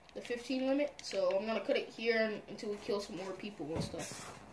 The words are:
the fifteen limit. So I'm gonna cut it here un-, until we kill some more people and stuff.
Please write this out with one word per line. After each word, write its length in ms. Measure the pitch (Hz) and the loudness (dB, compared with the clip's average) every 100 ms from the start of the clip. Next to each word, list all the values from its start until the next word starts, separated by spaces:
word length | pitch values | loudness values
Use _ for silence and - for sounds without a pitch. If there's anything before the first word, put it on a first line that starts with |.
| - | -14
the 60 | 208 | -12
fifteen 440 | - 240 - 262 262 | -4 -6 0 0 4
limit. 280 | 277 285 - | 4 2 -2
So 340 | - 196 185 190 | -4 2 4 4
I'm 80 | 220 | 2
gonna 140 | 220 | 0
cut 160 | 240 - | 4 2
it 140 | - | 2
here 280 | - 226 233 | 0 4 4
un-, 160 | 220 202 - | 4 0 -6
until 220 | 202 214 | -6 -4
we 60 | 208 | -4
kill 240 | - 202 | 0 -2
some 180 | 208 175 | -2 -6
more 140 | 190 | -6
people 360 | 185 208 202 147 | -6 -8 -6 -4
and 100 | 160 | -2
stuff. 480 | - 165 147 - - - - | -2 -4 -6 -8 -10 -12 -10